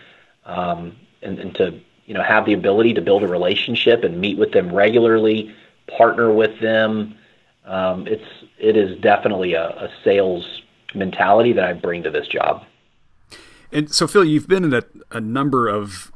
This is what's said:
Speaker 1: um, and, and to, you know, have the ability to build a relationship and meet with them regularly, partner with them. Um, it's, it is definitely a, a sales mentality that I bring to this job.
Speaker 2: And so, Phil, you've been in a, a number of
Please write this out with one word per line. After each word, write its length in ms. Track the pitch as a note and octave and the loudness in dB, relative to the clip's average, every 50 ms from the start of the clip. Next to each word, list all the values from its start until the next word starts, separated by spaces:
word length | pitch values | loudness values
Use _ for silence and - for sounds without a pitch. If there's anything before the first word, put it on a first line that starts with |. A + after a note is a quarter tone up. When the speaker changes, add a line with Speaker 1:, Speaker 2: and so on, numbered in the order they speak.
| - - _ _ _ _ _ _ _ | -20 -20 _ _ _ _ _ _ _
Speaker 1:
um, 520 | F#2+ F2+ F2+ F2+ F2 E2+ E2 F2 E2+ - - _ _ _ _ | -12 -8 -6 -4 -4 -6 -6 -8 -14 -16 -18 _ _ _ _
and, 160 | - G2 F#2+ - | -12 -12 -10 -10
and 160 | - F#2 E2+ | -10 -14 -2
to, 220 | - F#2 F2+ D#2+ - _ _ _ _ _ | -2 -2 -2 -2 -12 _ _ _ _ _
you 80 | - G#2+ | -10 -8
know, 80 | F#2 | -6
have 240 | - - A2 A2 G#2 | 0 2 2 2 4
the 80 | G#2 G#2 | 2 0
ability 400 | F2+ F2 G2+ G2 A2 A2+ A#2 A2 | 2 2 0 2 4 2 2 2
to 80 | F#2+ | 0
build 200 | E2+ G2+ G2 G2+ | 2 2 2 2
a 60 | G#2 F2+ | 2 0
relationship 760 | F2+ F2 F2+ F2+ G2+ - - - A#2 - - B2 A#2 A#2 - | -2 0 0 0 -2 -2 -4 -4 -4 0 4 4 4 4 2
and 140 | F2+ E2+ F2 | -4 -4 -2
meet 180 | F#2+ G#2 F#2+ - | -4 -4 0 -2
with 140 | G#2+ - | -2 2
them 200 | - G2+ F2+ F2+ | 2 0 0 0
regularly, 840 | F2 G2 G2+ G#2+ A2+ A#2+ A#2 A2+ A2+ A2 G#2+ A2 A2 A2 G#2+ - - - _ _ _ _ _ | 0 2 2 4 4 4 4 4 4 4 2 2 0 0 -4 -10 -16 -20 _ _ _ _ _
partner 460 | - - - A#2 A#2 A2 A#2 A#2 A2+ | -16 0 2 2 2 4 2 2 2
with 260 | G#2+ A2 A2 G#2+ - - | 4 4 2 0 0 -4
them. 540 | A#2 A2 A2 A2 A2 A2 A2 G#2+ G#2+ G#2+ - _ _ _ _ _ _ _ _ _ _ | -2 0 2 2 2 0 0 -4 -6 -8 -10 _ _ _ _ _ _ _ _ _ _
Um, 400 | G2+ F#2 F#2+ F#2 F#2 F#2 F#2 - | -8 -6 -4 -2 -2 -4 -4 -6
it's, 180 | F2+ F2 - - - - - - - _ _ | -6 -8 -8 -8 -18 -20 -20 -20 -20 _ _
it 160 | G#2+ G#2+ G#2+ | 0 2 4
is 240 | A2 G2+ F#2 F2+ - | 4 2 0 -2 0
definitely 520 | - G#2+ G2+ G2+ - - G2+ F#2 F#2 F2+ | 2 2 2 4 2 -2 -2 -2 -2 -2
a, 160 | E2+ D#2+ E2+ E2+ | -2 -2 -4 -4
a 220 | E2+ - - - - - | -8 -10 -12 -14 -14 -2
sales 600 | - G#2+ G2 G2+ G2 F#2 F2+ E2+ E2+ - - - - _ _ _ _ - - | 0 2 4 4 2 2 0 -4 -8 -12 -18 -20 -20 _ _ _ _ -14 -8
mentality 580 | G2+ F#2+ F#2 - - F#2 F#2+ G2+ A2 A#2 A#2+ | -6 -6 -6 -2 0 2 4 6 6 6 4
that 120 | A2+ - F#2 | 2 2 0
I 100 | F2+ F2+ | -2 -4
bring 280 | E2+ - F2+ F2 F2 | -4 -4 -6 -4 -4
to 80 | E2 D#2 | -6 -4
this 160 | D2+ - - | -4 -4 -6
job. 380 | - - - - D2 - - - _ _ _ _ _ _ _ _ _ _ _ _ _ - - - - - _ _ - | -4 -4 -2 -2 -2 -4 -4 -10 _ _ _ _ _ _ _ _ _ _ _ _ _ -20 -20 -20 -20 -20 _ _ -6
Speaker 2:
And 240 | - D3+ D3+ D3+ - | -4 -4 -4 -2 -2
so, 120 | - E3+ | -2 -2
Phil, 180 | D3 - G#3 F#3 | 2 4 2 4
you've 240 | D#3 D3+ D3+ D3 - | 4 2 0 2 0
been 160 | F#3 F#3+ F3+ | 0 0 2
in 80 | D#3 | 0
a, 100 | B2+ A#2 - _ _ - - _ | 0 0 -2 _ _ -20 -20 _
a 80 | - A#2 | -10 -8
number 480 | A2 G#2+ A#2 C3+ C#3+ D3 C3 B2+ A#2+ A2 | -6 -4 -4 -2 -2 0 0 0 0 0
of 420 | G2+ G#2+ G#2 G2+ F#2 F2+ - - - | -2 -4 -6 -8 -12 -16 -18 -18 -18